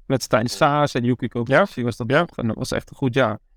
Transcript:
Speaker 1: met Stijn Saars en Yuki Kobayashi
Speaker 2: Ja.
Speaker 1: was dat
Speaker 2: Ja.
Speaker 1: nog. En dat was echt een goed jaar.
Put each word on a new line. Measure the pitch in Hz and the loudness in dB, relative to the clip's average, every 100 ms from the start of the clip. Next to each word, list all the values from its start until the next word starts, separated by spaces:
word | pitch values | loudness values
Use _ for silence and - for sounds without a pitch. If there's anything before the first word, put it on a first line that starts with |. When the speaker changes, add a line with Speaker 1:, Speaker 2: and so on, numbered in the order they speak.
| - | -4
Speaker 1:
met | 131 | -4
Stijn | - 110 120 | 0 0 0
Saars | - 151 147 143 | 2 2 2 0
en | 131 | 0
Yuki | 120 120 117 | 0 0 -2
Kobayashi | 120 117 143 196 - | -4 2 2 2 -2
Speaker 2:
Ja. | 120 | -4
Speaker 1:
was | - | -4
dat | 117 | 0
Speaker 2:
Ja. | 147 | 0
Speaker 1:
nog. | 170 - | 0 -2
En | 117 | -4
dat | - | -4
was | 127 | -4
echt | 123 - | -6 -6
een | - | -4
goed | 135 | -2
jaar. | 127 113 104 _ | 2 0 -2 _